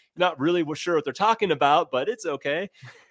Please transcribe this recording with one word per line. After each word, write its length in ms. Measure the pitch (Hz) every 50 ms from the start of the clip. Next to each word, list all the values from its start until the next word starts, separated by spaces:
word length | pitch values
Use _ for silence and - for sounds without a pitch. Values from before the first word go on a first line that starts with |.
| _ _ -
Not 200 | 165 180 180 160 131
really 220 | 135 170 175 175
w-, 140 | 160 147 151
sure 200 | - - 175 170
what 80 | 151 -
they're 100 | 139 127
talking 380 | - 202 220 226 - 208 180
about, 400 | 151 123 147 143 147 170 165 -
but 180 | - 127 147 202
it's 160 | 247 - -
okay. 440 | 160 143 139 - 143 147 170 202 190 _ - 131 120 - - _ _